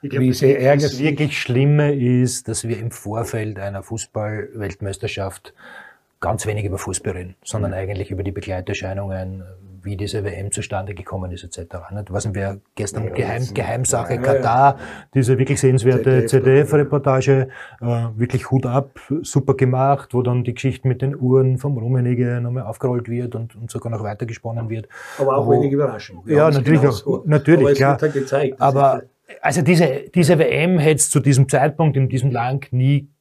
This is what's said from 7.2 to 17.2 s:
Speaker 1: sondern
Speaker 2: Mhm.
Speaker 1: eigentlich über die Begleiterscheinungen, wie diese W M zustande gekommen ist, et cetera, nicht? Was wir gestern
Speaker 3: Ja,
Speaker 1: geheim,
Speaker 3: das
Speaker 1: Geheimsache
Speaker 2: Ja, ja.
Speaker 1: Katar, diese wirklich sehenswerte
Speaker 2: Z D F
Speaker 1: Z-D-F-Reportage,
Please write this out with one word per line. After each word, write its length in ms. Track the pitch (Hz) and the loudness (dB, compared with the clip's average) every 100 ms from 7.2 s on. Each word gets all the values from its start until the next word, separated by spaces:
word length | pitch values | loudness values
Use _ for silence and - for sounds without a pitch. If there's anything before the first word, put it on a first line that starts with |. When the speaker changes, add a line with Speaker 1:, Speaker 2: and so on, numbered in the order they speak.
| 92 - | -12 -16
Speaker 1:
sondern 280 | - 110 98 | -10 -6 -4
Speaker 2:
Mhm. 60 | 92 | -4
Speaker 1:
eigentlich 320 | 95 101 98 | -6 -8 -8
über 140 | 92 | -6
die 80 | 98 | -6
Begleiterscheinungen, 1120 | 95 - 92 90 98 95 98 98 95 95 95 92 - - 95 | -8 -8 -8 -6 -8 -6 -8 -6 -8 -8 -10 -14 -20 -20 -16
wie 140 | 101 98 | -10 -8
diese 260 | 101 107 | -6 -4
W 60 | 98 | -6
M 220 | 98 98 | -8 -8
zustande 420 | - 101 98 98 | -8 -6 -8 -8
gekommen 380 | 95 - 95 92 | -12 -10 -10 -8
ist, 120 | 90 | -10
et 80 | 87 | -14
cetera, 420 | - 85 90 - | -14 -14 -14 -12
nicht? 200 | 104 101 | -12 -8
Was 200 | 92 110 | -6 -4
wir 280 | 101 98 98 _ - | -4 -6 -8 _ -10
gestern 300 | 104 104 107 | -8 -6 -6
Speaker 3:
Ja, 40 | |
Speaker 1:
geheim, 300 | - 113 113 | -4 -4 -4
Speaker 3:
das 140 | 127 | -6
Speaker 1:
Geheimsache 600 | 101 - 117 127 120 - 120 | -4 -4 -4 -2 -2 -2 -2
Speaker 2:
Ja, 60 | |
ja. 120 | 131 | 0
Speaker 1:
Katar, 440 | 139 120 120 139 135 - - - | 0 0 4 4 2 -12 -18 -4
diese 240 | 135 120 127 | 0 2 2
wirklich 220 | 131 143 | 2 2
sehenswerte 680 | 135 127 120 123 123 131 113 | 4 4 4 2 4 2 4
Speaker 2:
Z 200 | 131 127 | 2 4
D 140 | 135 | 4
F 100 | 147 | 4
Speaker 1:
Z-D-F-Reportage, 800 | 151 143 147 143 131 | 2 2 0 2 0